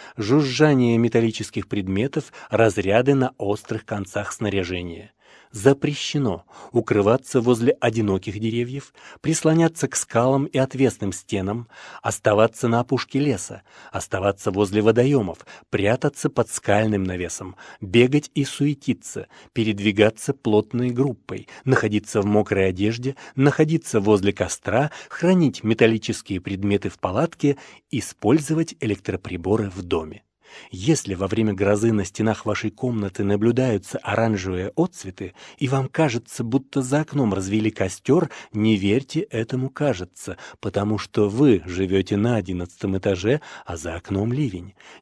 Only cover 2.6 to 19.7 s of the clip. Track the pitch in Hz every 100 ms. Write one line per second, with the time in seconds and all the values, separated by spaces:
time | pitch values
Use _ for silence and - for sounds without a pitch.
2.6 | 113 104 95 107 127 139 127 - 101 104
3.6 | - 110 - 104 98 - 101 - 107 98
4.6 | 90 90 87 82 - _ _ - _ 110
5.6 | 110 139 151 147 - 151 127 87 - -
6.6 | - 120 107 107 101 123 - 135 117 117
7.6 | 120 135 120 113 104 95 92 104 110 113
8.6 | 120 135 - _ - - - 160 156 160
9.6 | 165 160 139 - - 117 123 135 143 135
10.6 | 131 131 135 - 101 90 - 101 95 113
11.6 | 117 - - - - 107 - 104 113 -
12.6 | 120 117 123 127 - 135 147 104 - 104
13.6 | _ - - 95 - 95 98 101 - 95
14.6 | 101 104 107 113 127 139 98 82 - -
15.6 | - 107 98 123 147 - - - 113 -
16.6 | - 104 110 104 92 90 87 - 92 87
17.6 | - - 98 117 123 147 147 - 135 -
18.6 | 143 143 - 120 - - - - - -
19.6 | 107